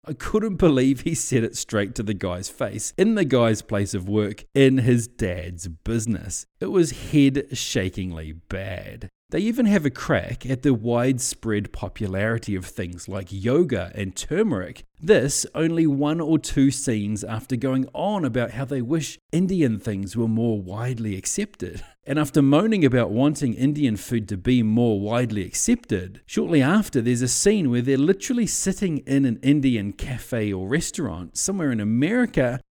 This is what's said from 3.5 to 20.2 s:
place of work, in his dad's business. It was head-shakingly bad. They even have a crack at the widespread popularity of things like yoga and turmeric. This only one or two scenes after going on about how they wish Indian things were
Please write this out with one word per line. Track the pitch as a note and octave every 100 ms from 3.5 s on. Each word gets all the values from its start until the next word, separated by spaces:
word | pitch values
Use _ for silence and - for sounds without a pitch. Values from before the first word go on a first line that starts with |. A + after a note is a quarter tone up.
| G#2+
place | - G#2 G2+
of | G2 F#2
work, | G#2+ G#2 G#2+ - C#3
in | C3+ C3
his | A#2 A#2+ A2+
dad's | - G2+ F2+ F2 F2 F#2
business. | D#2+ - A#2 A2+ G2 - - - _
It | F#3
was | G3+ D#3 - -
head-shakingly | D3+ C#3 C3+ - B2+ - A#2+ F#2 G2+ F#2 D#2+ D#2 E2 -
bad. | F#2+ G2 F2+ G2 A#2 G2 - _
They | -
even | G#3+ A#3+ A3+
have | G3+ C#3+
a |
crack | - - A#2 F2 B2 B2
at | B2+
the | C#3+
widespread | A#2+ A#2 A#2+ B2+ B2+ - - A2+ G#2 G2
popularity | - F#2+ - G#2 F#2+ A2 A#2 - G2
of | F2
things | - F2+ F2+ -
like | G2 F#2
yoga | G2 A2 D3 E3 G#2+ F2+
and | A2 G2 -
turmeric. | - E3 A3 G#2+ F#2 - - _
This | D#3 F#3 C3+ - -
only | - D#3+ E3 D#3+
one | C#3 D3 D#3+
or | D#3 D#3+
two | - C3+ C3+
scenes | C3 - G#2+ G2+ G#2 G#2+
after | A2 - B2
going | C3+ C3 B2+
on | - F#3 G#3
about | D3 A#2+ A2
how | G#2+
they | C3 C#3
wish | A#2+ D#3+ C#3 - _
Indian | E3 F#3 F#3+ C3+ G#2+
things | - G2 G#2
were | A2+